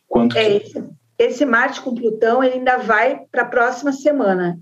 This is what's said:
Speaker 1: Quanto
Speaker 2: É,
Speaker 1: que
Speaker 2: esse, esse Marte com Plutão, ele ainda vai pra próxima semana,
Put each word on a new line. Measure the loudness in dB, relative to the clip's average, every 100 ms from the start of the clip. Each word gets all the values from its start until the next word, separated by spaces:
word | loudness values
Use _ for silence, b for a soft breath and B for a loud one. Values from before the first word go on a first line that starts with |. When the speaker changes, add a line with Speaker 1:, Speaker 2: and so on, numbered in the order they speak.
| _
Speaker 1:
Quanto | 0 2 2
Speaker 2:
É, | 2 0
Speaker 1:
que | -2
Speaker 2:
esse, | -10 -12 -16 _ -2
esse | 0 2 0
Marte | 2 0 -4
com | -8
Plutão, | -2 -2 0 2 2
ele | 2 0
ainda | 0 0
vai | 2 2 2 -2 -6
pra | -4
próxima | -2 0 0 0 -4
semana, | 0 0 2 2 0 -2 -2